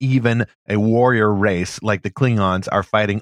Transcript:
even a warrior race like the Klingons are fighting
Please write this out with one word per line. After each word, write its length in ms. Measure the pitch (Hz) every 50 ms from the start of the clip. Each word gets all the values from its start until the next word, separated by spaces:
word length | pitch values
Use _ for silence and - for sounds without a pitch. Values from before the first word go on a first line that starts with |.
even 440 | 135 131 131 131 113 117 117 120 117 - _ _ _ -
a 80 | 101
warrior 580 | 104 104 110 113 120 123 127 127 113 107 107 104
race 480 | 98 101 104 92 87 90 - - -
like 220 | - 110 104 92 -
the 80 | 101
Klingons 560 | - - 131 127 117 107 98 95 92 95 95 -
are 140 | - 101 95
fighting 380 | - - 107 107 101 101 107